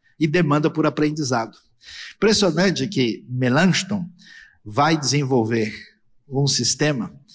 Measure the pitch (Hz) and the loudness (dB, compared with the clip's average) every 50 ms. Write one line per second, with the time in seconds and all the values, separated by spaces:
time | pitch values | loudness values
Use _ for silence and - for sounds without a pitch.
0 | _ _ _ - 151 160 147 180 175 143 143 196 180 - - 156 151 151 147 - | _ _ _ -2 -2 0 2 2 2 2 2 2 2 0 0 0 0 0 0 0
1 | 151 151 151 156 151 120 131 117 113 110 - _ _ _ _ _ _ - - - | -2 -2 -2 -2 -2 -2 -2 -2 -2 -4 -10 _ _ _ _ _ _ -20 -18 -18
2 | - - - - - 220 214 - 208 180 147 160 190 196 165 131 135 110 - 135 | -18 -18 -4 0 2 2 4 4 2 2 2 2 2 2 0 0 -4 -4 -2 -2
3 | 127 117 104 - - - 123 123 127 123 123 147 180 190 160 - - - 104 98 | -2 -2 -2 -6 -8 -8 -4 -2 0 2 4 4 4 4 2 0 -2 -4 -6 -6
4 | 87 - - - - - - - - - _ _ _ 107 104 135 143 156 165 156 | -6 -8 -12 -20 -20 -20 -20 -20 -20 -20 _ _ _ -6 0 2 2 2 2 0
5 | 139 120 131 147 143 127 135 123 110 110 117 113 107 107 104 - - - _ _ | 0 0 0 0 0 2 2 2 2 2 0 0 -2 -2 -6 -10 -18 -20 _ _
6 | _ _ _ _ _ - 127 135 143 139 - - 120 - - - 147 151 147 123 | _ _ _ _ _ -6 -4 -2 0 0 0 0 -2 -2 -2 0 0 0 0 -2
7 | 98 87 - - - _ - | -6 -8 -12 -16 -20 _ -20